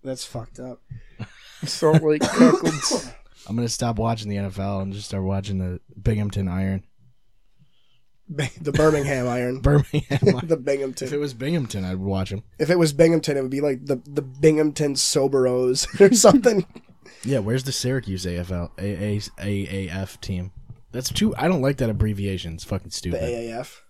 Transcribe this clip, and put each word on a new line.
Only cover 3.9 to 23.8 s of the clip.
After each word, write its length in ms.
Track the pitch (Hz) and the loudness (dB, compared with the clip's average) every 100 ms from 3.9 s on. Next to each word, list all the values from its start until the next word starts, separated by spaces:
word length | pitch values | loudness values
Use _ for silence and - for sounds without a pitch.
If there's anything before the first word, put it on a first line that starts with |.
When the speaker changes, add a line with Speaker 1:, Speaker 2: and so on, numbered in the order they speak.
| 110 | -2
Speaker 3:
watching 300 | 113 113 107 | -2 -2 -4
the 80 | 101 | -4
N 80 | 98 | -4
F 120 | 98 | -4
L 200 | 98 98 | -4 -4
and 120 | 95 | -6
just 140 | 98 104 | -8 -8
start 160 | 98 | -4
watching 360 | 95 98 98 95 | -2 -2 -4 -4
the 200 | 92 90 _ - | -4 -6 _ -6
Binghamton 460 | 104 107 104 101 95 | -2 -2 -2 -2 -4
Iron. 360 | 90 95 95 - _ - _ _ _ _ _ - _ _ _ _ _ _ | -2 -2 -4 -6 _ -20 _ _ _ _ _ -20 _ _ _ _ _ _
Speaker 1:
Ba-, 220 | 147 139 - | -6 -6 -4
the 120 | 151 | -4
Birmingham 560 | - 156 156 139 135 123 | 4 4 4 0 -2 0
Iron. 320 | 123 123 131 | -2 -2 0
Speaker 3:
<laughs> 20 | |
Birmingham 580 | 123 147 - 175 - 139 208 | 4 4 4 -2 -2 2 2
Iron. 120 | 123 | 2
Speaker 1:
<laughs> 80 | 165 | 0
The 100 | 160 | -2
Binghamton. 500 | 131 139 135 127 131 | 0 -2 -2 -6 -6
Speaker 3:
If 60 | |
it 40 | 147 | -4
was 140 | 147 117 | -4 -4
Binghamton, 500 | 135 170 127 101 92 | -2 -2 -2 -4 -4
I'd 120 | 92 | -4
watch 340 | 95 95 95 | -2 -2 -2
'em. 120 | 101 - _ | -6 -10 _
Speaker 1:
If 100 | 151 | 2
it 60 | 175 | 4
was 120 | 165 | 4
Binghamton, 460 | 143 165 165 151 139 | 6 6 6 0 -2
it 40 | |
would 100 | 131 | -2
be 100 | 135 | 0
like 240 | 147 131 143 | 0 -2 -4
the, 160 | 131 143 | -6 -4
the 160 | 143 | -6
Binghamton 720 | 135 131 156 156 156 147 147 135 | -6 4 4 6 2 0 -2 0
Soberos 920 | - 147 135 135 127 127 127 135 - - | 0 2 2 4 2 2 2 0 -2 6
<laughs> 100 | 202 | 6
or 20 | |
something. 520 | 240 214 277 226 208 - - _ - - - | 10 8 8 4 2 -2 -12 _ -20 -20 -12
Speaker 3:
Yeah, 160 | 113 135 | -2 -2
where's 240 | 101 127 | 0 -2
the 80 | 131 | -2
Syracuse 540 | - 123 135 107 92 90 | -4 -2 -2 -4 -6 -4
A 120 | 87 | -6
F 140 | 90 | -4
L, 200 | 90 85 - | -6 -6 -6
A-, 380 | 98 95 104 104 | -6 -4 -2 -4
A-, 40 | 104 - | -6 -10
A 480 | 98 101 98 98 95 | -4 -4 -4 -6 -6
A 20 | |
F 280 | 90 95 - | -8 -10 -12
team? 300 | - 92 92 - - - - | -8 -6 -6 -12 -20 -20 -12
That's 180 | 120 131 | -8 -6
too, 240 | - 214 - | -2 -2 0
I 100 | 151 | 0
don't 140 | 180 | 0
like 160 | 131 139 | 0 0
that 120 | 117 | -2
abbreviation. 640 | 101 107 101 101 92 85 80 | 0 -2 -2 -4 -6 -8 -12
It's 80 | |
fucking 280 | - 98 - | -8 -8 -8
stupid. 300 | - 92 - | -10 -6 -4
Speaker 1:
The 40 | 120 | -4
A 260 | 120 117 | -6 -8
A 80 | 113 | -10
F? 240 | 127 - | -12 -16